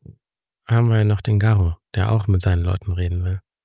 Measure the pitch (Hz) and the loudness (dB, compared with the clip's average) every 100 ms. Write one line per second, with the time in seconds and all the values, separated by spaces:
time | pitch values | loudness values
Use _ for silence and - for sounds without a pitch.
0 | - - _ _ _ _ - 117 117 110 | -20 -20 _ _ _ _ -2 0 2 2
1 | 107 104 - 104 110 104 87 82 _ - | 2 0 0 0 2 2 0 -2 _ -4
2 | 104 113 101 95 95 87 87 92 - 90 | 0 0 0 0 0 0 -2 -4 -4 -4
3 | 87 90 90 92 _ _ | -4 -4 -4 -6 _ _